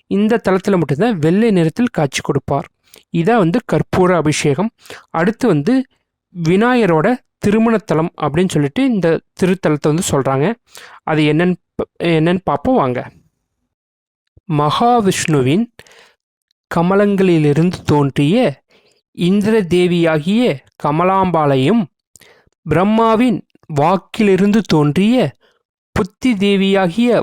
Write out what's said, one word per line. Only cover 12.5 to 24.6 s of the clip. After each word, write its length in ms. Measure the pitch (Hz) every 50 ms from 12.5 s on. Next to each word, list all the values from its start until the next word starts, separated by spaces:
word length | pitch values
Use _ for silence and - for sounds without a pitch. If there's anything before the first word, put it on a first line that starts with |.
| 143 - - 262 262
வாங்க. 380 | 214 143 123 123 127 - - _ - _ _ _ _ _ _ _ _ _ _ _ _ _ _ _ _ _ _ _ _ _ _ _ - _ - 151 147
மகாவிஷ்ணுவின் 1040 | 147 151 - - 233 240 247 233 202 190 - - - 170 151 139 123 131 156 214 233 - _ - - - - - - _ _ _ _ _ _ _ _ _ _ _ _ _
கமலங்களிலிருந்து 1080 | - 170 170 180 196 202 208 202 202 190 190 180 170 156 151 147 139 156 170 185 - - -
தோன்றிய 800 | - 151 147 143 135 - 147 143 151 202 254 240 147 135 _ _ _ _ _ _ _ _ _ _ _
இந்திர 500 | _ - 170 180 196 208 196 220 226 220
தேவியாகிய 800 | 185 156 180 180 180 170 175 175 165 160 160 151 143 185 214 240 247 196 143 131 _ _ _ -
கமலாம்பாளையும், 1000 | - 147 147 165 180 190 190 190 185 180 165 160 151 143 135 131 131 160 226 233 170 - _ _ _ _ _ - - _ _ _ _ _ _ _ _
பிரம்மாவின் 760 | 160 151 165 190 214 220 226 226 226 226 214 254 247 185 - _ _ _ _ _
வாக்கிலிருந்து 960 | - 151 139 147 175 196 185 - _ - - 214 202 190 180 202 208 208 226